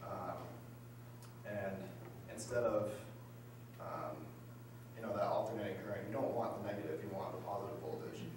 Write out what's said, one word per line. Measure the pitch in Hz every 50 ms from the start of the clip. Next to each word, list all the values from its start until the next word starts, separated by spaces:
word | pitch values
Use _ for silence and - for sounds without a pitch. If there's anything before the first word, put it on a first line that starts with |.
| 123
Um, | 120 - - - - - - - - - - - - - - - - - - - - - - - - - - - 101
and | 104 101 98 98 95 95 95 95 - - - - - - - -
instead | - 113 - - 123 120 120
of, | 113 107 107 104 - - - - - - - - - - - - - - - - - - -
um, | - - - - - - - 78 78 78 - - - - - - - - - - - - -
you | 113
know, | 113 110 -
that | - -
alternating | - - - - - - - - - - -
current, | - - - - -
you | - -
don't | - 135 - -
want | - - - - -
the | 104 101
negative, | 104 101 - - - -
you | 101 101
want | 95 - - - -
the | -
positive | - 101 101 98 98 - - -
voltage. | - - - - - - - - - 82 80